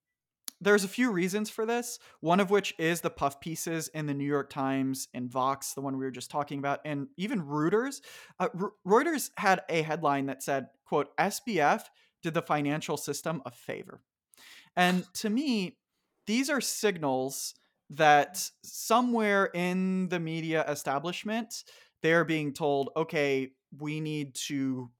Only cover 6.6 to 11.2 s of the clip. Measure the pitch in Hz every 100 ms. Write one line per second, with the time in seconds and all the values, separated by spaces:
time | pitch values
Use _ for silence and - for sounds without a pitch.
6.6 | 139 143 151 143 135 - 202 233 139 147
7.6 | 156 208 269 277 - - - _ 180 170
8.6 | 202 - 180 220 311 302 - - 196 185
9.6 | - 165 156 156 156 139 139 131 - 139
10.6 | 120 _ _ 156 139 -